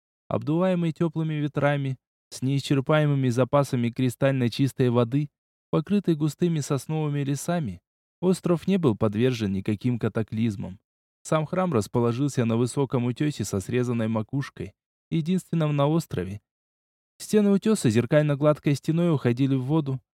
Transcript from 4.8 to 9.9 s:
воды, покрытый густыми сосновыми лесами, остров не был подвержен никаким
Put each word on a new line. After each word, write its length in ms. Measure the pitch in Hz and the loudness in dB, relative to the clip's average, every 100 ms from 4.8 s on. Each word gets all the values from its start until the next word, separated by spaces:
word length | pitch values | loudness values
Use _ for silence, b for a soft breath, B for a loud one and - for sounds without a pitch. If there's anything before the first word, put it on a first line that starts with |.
| 123 | 2
воды, 400 | 120 117 139 151 _ _ _ _ | 2 2 0 -4 _ _ _ _
покрытый 460 | 160 151 202 185 156 | -2 0 0 0 0
густыми 440 | 156 - 175 160 | -2 0 0 0
сосновыми 640 | - 143 - 156 151 143 | -2 -4 -2 -4 -2 -2
лесами, 560 | 139 143 - 175 127 87 _ _ _ _ | -2 -4 -2 -4 -4 -8 _ _ _ _
остров 480 | 180 185 170 170 - | -2 0 0 0 0
не 100 | 190 | 2
был 200 | 156 104 | 2 2
подвержен 560 | 110 104 127 117 104 | 0 2 0 0 -2
никаким 440 | 98 95 104 123 | -2 -2 -2 -2